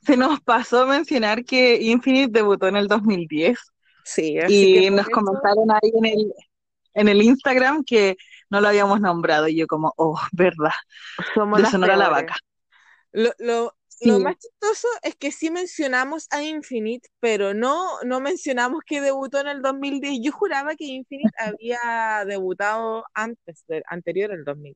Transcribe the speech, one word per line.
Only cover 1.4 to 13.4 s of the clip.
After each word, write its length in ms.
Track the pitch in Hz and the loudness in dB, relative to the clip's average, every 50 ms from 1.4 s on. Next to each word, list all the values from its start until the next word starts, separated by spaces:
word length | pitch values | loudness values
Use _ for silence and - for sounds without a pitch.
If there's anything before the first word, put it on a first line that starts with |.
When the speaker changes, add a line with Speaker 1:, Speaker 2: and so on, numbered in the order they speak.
| 240 | -4
Speaker 1:
que 320 | - 269 254 254 247 240 - - | -2 2 4 4 4 4 4 2
Infinite 480 | 226 233 247 247 269 262 262 277 262 208 | 2 0 2 2 2 2 2 2 2 2
debutó 360 | 226 214 208 196 185 196 190 | 2 4 4 2 2 2 0
en 80 | 190 | 0
el 120 | 208 202 202 | 0 0 0
dos 140 | 208 220 202 | 0 0 2
mil 240 | 226 208 180 170 156 | 0 0 0 -4 -6
diez. 300 | 156 151 160 190 247 - - _ _ _ _ _ _ _ _ | -4 0 0 0 0 -2 -6 _ _ _ _ _ _ _ _
Speaker 2:
Sí, 340 | - - - 160 160 147 156 | -6 -4 -4 -2 -2 -2 -2
así 320 | 165 185 208 202 196 190 | 2 4 6 6 8 8
Speaker 1:
Y 40 | 185 | 8
Speaker 2:
que 140 | 185 185 196 | 6 6 4
por 80 | 196 | 2
Speaker 1:
nos 100 | 196 202 - | 0 0 0
Speaker 2:
eso 40 | - | 0
Speaker 1:
comentaron 580 | 226 208 196 196 185 185 202 202 214 220 220 | 0 0 0 -2 0 0 0 2 2 2 2
ahí 220 | 214 214 214 220 226 | 2 2 2 2 2
en 100 | 226 220 | 2 0
el, 260 | 226 220 214 214 208 - - _ _ _ _ _ _ _ _ _ _ _ | 2 0 0 -2 -2 -4 -10 _ _ _ _ _ _ _ _ _ _ _
en 140 | 202 214 208 | 2 4 4
el 140 | 202 202 214 | 6 6 6
Instagram 640 | 233 277 262 - 277 254 254 254 262 294 320 269 | 6 6 4 2 0 2 2 2 2 0 0 -2
que 320 | - 247 220 202 196 185 - - _ - - _ _ | 2 2 4 4 4 0 -2 -10 _ -20 -20 _ _
no 120 | 202 202 208 | 0 2 2
lo 60 | 208 | 4
habíamos 320 | 208 202 202 202 196 214 | 4 4 4 4 2 2
nombrado. 460 | 202 190 175 170 165 170 160 151 156 | 2 0 0 0 0 2 2 2 2
Y 100 | 160 160 | 2 0
yo 100 | 165 160 | 0 -2
como, 260 | 156 - 156 156 156 - - | -2 -2 -2 -2 -2 0 0
"Oh, 200 | 160 160 156 156 143 147 - | 0 0 0 -2 -6 -8 0
verdad, 400 | 170 180 180 170 160 147 160 - - - _ _ - - - - - 170 - - | 2 2 2 2 0 -2 -2 -2 -4 -10 _ _ -20 -20 -18 -12 -10 -10 -4 -2
Speaker 2:
somos 240 | 226 208 208 208 214 | -2 0 2 4 4
Speaker 1:
de 40 | 220 | 4
Speaker 2:
las 60 | 214 | 4
Speaker 1:
Sonora 260 | - 190 185 180 190 | 2 2 2 2 4
la 120 | 196 202 180 | 4 4 2
Speaker 2:
peores. 220 | 156 139 156 165 - | 2 0 -2 -4 -10
Speaker 1:
Vaca". 40 | - _ _ _ _ _ _ _ _ _ _ _ _ _ _ _ | -12 _ _ _ _ _ _ _ _ _ _ _ _ _ _ _
Speaker 2:
Lo, 180 | 202 226 240 - | -2 -2 -2 -2
lo, 380 | _ | _